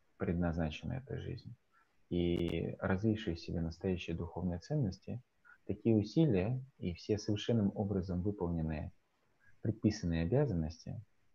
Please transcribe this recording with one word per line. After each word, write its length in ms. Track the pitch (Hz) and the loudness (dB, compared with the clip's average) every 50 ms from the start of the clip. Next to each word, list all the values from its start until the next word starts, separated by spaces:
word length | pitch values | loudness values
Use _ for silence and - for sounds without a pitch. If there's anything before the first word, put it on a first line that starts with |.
| _ _ _ | _ _ _
предназначена, 760 | - 95 92 85 87 87 85 80 85 80 76 76 - 78 80 82 | -4 -2 0 0 2 2 0 2 0 0 -2 -2 -6 -6 -6 -6
эта 260 | - - - - 92 | -6 -6 -8 -8 -8
жизнь, 340 | 92 - - - - 117 120 - _ _ _ _ _ _ _ _ _ - | -6 -8 -8 -10 -10 -14 -18 -18 _ _ _ _ _ _ _ _ _ -2
и 640 | 90 87 87 85 85 87 85 85 85 85 95 - - - | 0 2 4 4 4 2 2 0 0 0 -2 -4 -4 -2
развившие 560 | - 92 95 95 107 113 104 107 - 90 82 | 0 0 2 2 2 2 2 2 0 -2 -4
в 60 | - | -4
себе 180 | - - 87 85 | -4 -4 -4 -2
настоящие 560 | 85 82 85 - - 95 92 87 - - 82 | -2 -4 -4 -2 -2 -2 -2 -2 -2 -4 -6
духовные 440 | 85 85 87 - - 92 90 87 90 | -4 -6 -6 -6 -4 -2 -2 -2 -4
ценности, 600 | - - 151 151 123 95 92 - _ 98 104 123 - _ _ _ _ - - _ _ | -4 -2 -2 0 0 0 -2 -6 _ -10 -10 -10 -12 _ _ _ _ -20 -20 _ _
такие 320 | - 98 - - 117 110 | -8 -4 0 4 4 6
усилия 640 | 107 101 107 - 165 165 139 101 90 92 117 131 131 131 - _ | 6 4 4 4 4 4 6 6 4 2 2 0 -4 -6 -10 _
и 160 | - - 90 85 | -6 -6 -6 -6
все 240 | - - - 107 | -4 -2 -2 -2
совершенным 560 | 101 - - 104 104 - - 117 113 101 98 - | 0 0 0 -2 0 0 2 2 4 4 2 2
образом 460 | - 104 98 101 95 87 95 87 90 | 0 0 0 0 0 0 -2 -2 -2
выполненные 720 | 90 104 101 - 87 87 85 82 80 80 78 78 87 87 - _ _ _ _ _ _ _ _ _ _ - - - | 0 -2 -2 0 -2 0 0 0 0 -2 -2 -4 -6 -8 -10 _ _ _ _ _ _ _ _ _ _ -20 -12 -4
предписанные 640 | - 113 101 - - 107 101 - - 85 82 82 82 | -2 -2 0 2 2 2 2 2 0 0 2 2 2
обязанности, 800 | 90 120 139 151 127 92 82 78 78 - - - 92 98 107 - - _ _ _ _ | 2 4 2 2 2 2 0 -2 -2 -4 -8 -10 -10 -10 -10 -12 -16 _ _ _ _